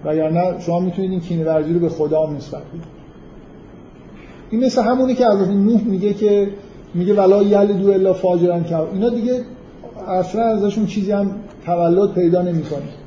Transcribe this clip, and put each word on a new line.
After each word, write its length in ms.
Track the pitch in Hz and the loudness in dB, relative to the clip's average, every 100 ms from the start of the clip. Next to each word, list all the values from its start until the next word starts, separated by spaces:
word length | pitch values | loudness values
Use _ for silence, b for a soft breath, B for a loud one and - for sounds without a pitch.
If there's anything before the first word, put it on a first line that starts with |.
وگرنه 540 | 151 156 156 165 185 170 | -2 -2 0 0 0 -2
شما 200 | - 170 | -4 -2
می‌تونید 320 | 185 170 190 | -2 -2 -4
این 80 | 185 | -4
کینه 260 | 165 170 | -4 -2
ورزی 280 | 160 160 151 | 0 0 0
رو 60 | 175 | 0
به 100 | 170 | 0
خدا 360 | 160 151 156 | -2 0 0
هم 100 | 156 | 0
نسبت 260 | 147 - 139 | -4 -10 -14
بدید. 360 | - - - - - - - - - - - - - - - B B B - | -14 -16 -16 -20 -20 -20 -20 -20 -20 -20 -20 -20 -20 -20 -20 B B B -6
این 160 | 220 | 0
مثل 160 | 254 254 | 2 2
همونه 320 | 220 254 262 | 0 2 0
که 140 | 247 240 | 2 2
حضرت 200 | 202 185 | 2 2
نوح 340 | 202 202 233 | 2 2 2
میگه 300 | 208 190 202 | 0 -2 -2
که، 340 | 202 208 202 202 - B B - | 0 2 2 0 -6 B B -8
میگه: 200 | 170 180 | -4 2
«ولا 300 | 202 190 202 | 4 4 4
یلدوا 500 | 202 202 202 190 196 | 4 4 4 4 2
الا 200 | 190 190 | 4 2
فاجرا 460 | 185 185 175 175 170 | 2 0 2 2 0
کفارا.» 320 | 165 165 160 | -2 -2 -2
اینا 160 | 190 233 | -2 -2
دیگه 320 | 233 233 254 240 - - - - 214 190 | 0 -2 -4 -6 -16 -20 -20 -18 -14 -4
اصلاً 360 | 185 175 214 | -2 -2 -2
ازشون 420 | 233 214 202 220 | 0 2 0 0
چیزی 260 | 196 214 190 | -2 -2 -2
هم 200 | 202 196 185 - - | -2 -2 -4 -14 -14
تولد 480 | 165 175 170 180 196 | -4 0 4 4 2
پیدا 280 | 175 175 180 | 2 2 2
نمی‌کنه. 400 | 180 165 151 143 - - | 0 -2 -4 -8 -10 -16